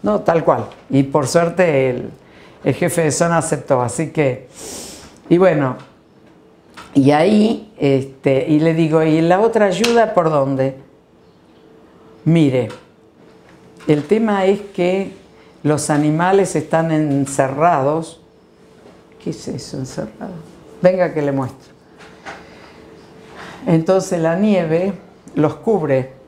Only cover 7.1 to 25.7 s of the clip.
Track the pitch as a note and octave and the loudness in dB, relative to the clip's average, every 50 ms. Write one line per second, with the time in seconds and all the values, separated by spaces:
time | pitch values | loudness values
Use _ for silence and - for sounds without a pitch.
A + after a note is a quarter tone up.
7.1 | D3 D3+ E3 G3 G#3+ G#3+ G#3 A3+ A3+ - - - - - D3 C#3 C#3 C3 C3+ C3+ | 4 4 4 4 4 4 2 2 0 -4 -8 -18 -8 -2 0 2 2 2 -2 -6
8.1 | - - - C#3+ C3+ C3+ - E3 D3+ D3+ D#3+ E3 D#3+ E3 E3 D#3 D#3 D#3+ D#3+ D#3+ | -14 -4 0 0 0 0 2 2 2 2 2 2 2 2 0 2 2 2 2 2
9.1 | D3+ D#3+ D#3+ E3+ F3+ F#3+ A3 A3+ A3+ A3+ G#3 G3 F3 E3+ A3 A#3 A#3 A#3 A3 - | 2 2 2 2 2 2 2 2 2 2 2 2 2 0 0 2 2 2 2 2
10.1 | - F3+ E3+ D#3+ D#3 C#3+ C3+ C3+ C#3 C3 C3 C3+ C3+ - - - _ _ _ _ | 2 0 0 2 2 0 0 0 0 0 -2 -2 -4 -8 -20 -20 _ _ _ _
11.1 | _ _ _ - _ _ _ _ _ - - - - - - - - - - - | _ _ _ -20 _ _ _ _ _ -20 -20 -20 -20 -20 -20 -20 -20 -20 -20 -20
12.1 | - - - D#3+ E3 E3+ D#3 C3+ B2+ B2+ A#2 A2 - - - _ _ _ _ _ | -20 -6 -2 0 2 4 2 2 2 0 -4 -4 -10 -16 -20 _ _ _ _ _
13.1 | _ _ - - - - _ - - - - - - - - - D3+ D3 D3 - | _ _ -20 -20 -20 -20 _ -20 -20 -20 -20 -20 -20 -10 -2 0 0 0 2 0
14.1 | G3+ A3 A3+ A3 G3+ G3 F#3+ F#3+ G3+ G3+ G#3 - - - F3 F3+ F#3 F#3+ G3 F#3 | 0 0 2 0 0 2 2 2 0 0 -4 -10 -4 -2 -2 0 0 -2 -4 -6
15.1 | F#3 - - - - - - - - - - C#3+ D3+ C3+ - - D#3 D3 D3+ D3+ | -10 -18 -20 -20 -20 -20 -20 -20 -20 -6 -2 -2 -2 0 -2 -2 0 0 0 0
16.1 | D3+ D#3+ F3 F#3 G3 G3 F#3+ - - D#3 C#3+ - - D#3+ E3 E3 D#3 D#3 D#3 D3 | 0 0 0 2 2 2 0 0 -2 -6 -4 -2 -2 -2 0 0 0 0 0 0
17.1 | C#3 C#3 C#3 C3+ - - C#3 C3 C3+ C#3 D#3+ F3 E3+ C#3+ C3 C#3 D3+ E3 E3 - | 0 -2 -2 -2 0 -2 -2 -2 0 0 2 2 2 2 0 0 -2 -2 -6 -8
18.1 | - - _ _ _ _ _ _ _ _ - - - - - - - - - _ | -16 -20 _ _ _ _ _ _ _ _ -20 -20 -20 -20 -20 -20 -20 -20 -20 _
19.1 | - - - - D3+ - - - - C3 - - - C#3+ C3 B2+ - - - - | -20 -12 -10 -10 -10 -10 -10 -10 -10 -10 -12 -12 -10 -10 -10 -10 -8 -10 -10 -10
20.1 | - - - F#3 F3+ D#3+ - - - - - - - - - F3+ F#3 F#3 F3+ D#3+ | -12 -14 -14 -14 -14 -16 -18 -20 -20 -20 -20 -20 -10 0 2 2 2 2 -2 -2
21.1 | C#3 D#3 D3 C#3+ C#3 C3+ C3 A#2+ - - - - - _ _ _ - - - - | 0 -2 -2 -2 -2 -2 -4 -6 -10 -16 -20 -20 -20 _ _ _ -20 -20 -20 -20
22.1 | - - - - - - - - - - - - - - - - - - - - | -20 -20 -18 -18 -18 -18 -20 -20 -20 -20 -20 -20 -20 -20 -20 -20 -20 -20 -20 -20
23.1 | - - - - - - - - - - - - E3+ D#3+ D#3+ F3+ F#3+ F#3+ - - | -20 -20 -20 -20 -20 -20 -20 -20 -18 -8 -2 0 0 0 2 2 0 0 0 -2
24.1 | F#3 E3+ D#3+ E3 E3 F#3 G#3 G#3+ G3+ F#3 E3 D#3+ D#3+ E3+ F3+ G3+ F#3+ - - - | -4 -2 0 -2 0 0 2 2 2 0 0 0 -2 -2 -2 -4 -6 -8 -16 -20
25.1 | - - _ - - C#3+ D3+ D3 C#3 - - A3+ | -20 -20 _ -10 -2 0 0 0 0 -2 -2 0